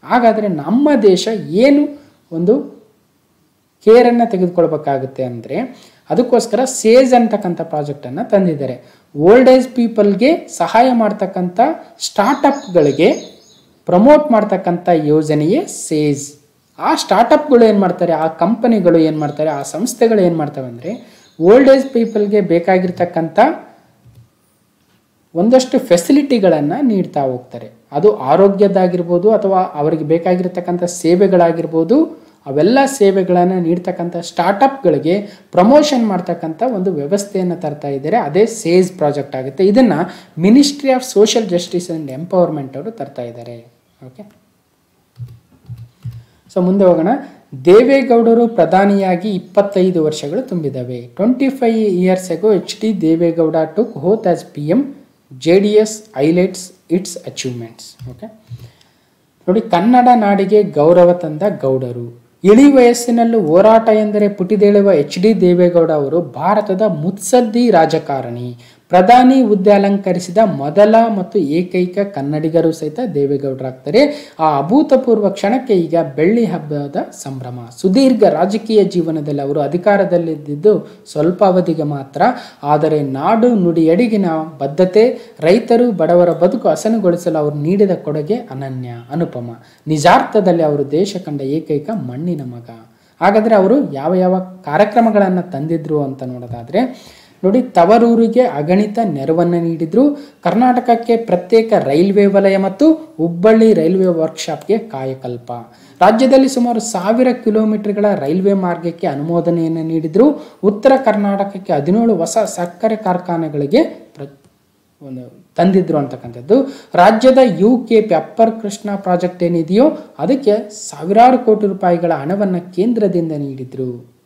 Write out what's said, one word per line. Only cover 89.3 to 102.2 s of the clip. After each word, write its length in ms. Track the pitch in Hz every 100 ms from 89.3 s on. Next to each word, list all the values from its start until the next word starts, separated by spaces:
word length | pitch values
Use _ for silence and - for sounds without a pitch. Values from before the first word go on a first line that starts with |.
| 123 120 113 _ _ -
ನಿಜಾರ್ಥದಲ್ಲಿ 760 | 151 160 226 262 220 185 170
ಅವರು 280 | 156 147 139
ದೇಶ 240 | 151 202 190 180
ಕಂಡ 160 | 147
ಏಕೈಕ 480 | 135 151 156 147 151
ಮಣ್ಣಿನ 480 | 220 127 123 170 160
ಮಗ. 280 | 127 120 117 117 113 _ _ _
ಹಾಗಾದ್ರೆ 340 | 175 214 220 214
ಅವರು 380 | 190 262 208
ಯಾವ 200 | 139 147
ಯಾವ 260 | 185 185 185
ಕಾರ್ಯಕ್ರಮಗಳನ್ನ 1000 | - - - 185 208 240 226 208 190 180
ತಂದಿದ್ರು 640 | 170 135 151 165 151 151
ಅಂತ 200 | 139 131
ನೋಡೋದಾದ್ರೆ, 560 | 127 123 120 120 120 175 254 - - - _ _
ನೋಡಿ, 180 | 185 226
ತವರೂರಿಗೆ 800 | - 185 175 226 233 226 226 247
ಅಗಣಿತ 580 | 247 143 151 185 214 233
ನೆರವನ್ನ 480 | 220 143 135 165 175
ನೀಡಿದ್ರು. 640 | 175 170 165 160 190 285 285 - _
ಕರ್ನಾಟಕಕ್ಕೆ 760 | 180 185 254 247 240 233 - 226
ಪ್ರತ್ಯೇಕ 560 | 233 180 - 226 226
ರೈಲ್ವೆ 520 | 208 135 147 190 196